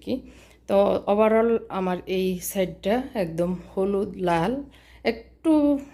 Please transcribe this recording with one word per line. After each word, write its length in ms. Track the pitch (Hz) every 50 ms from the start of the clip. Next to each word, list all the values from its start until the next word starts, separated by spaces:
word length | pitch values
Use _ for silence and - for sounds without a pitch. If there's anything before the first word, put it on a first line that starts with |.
কি। 200 | - - 240 254 - - - - - - - _ _
তো 360 | - 196 196 202 196 190 - -
overall 500 | - 202 208 220 214 220 226 226 233 226 220 226 -
আমার 280 | - 190 190 185 180 180 -
এই 320 | - 190 185 190 185 185 180
সাইডটা 640 | - - - 196 185 175 165 - - 190 220 254 262 - -
একদম 420 | 226 180 165 160 160 175 180 180 180 - - -
হলুদ 400 | 190 190 196 202 196 214 202 185
লাল, 460 | 190 180 175 170 165 165 208 254 285 285 - - - _ _ - - -
একটু, 760 | 233 233 - - - _ _ - 330 311 302 294 294 285 277 - -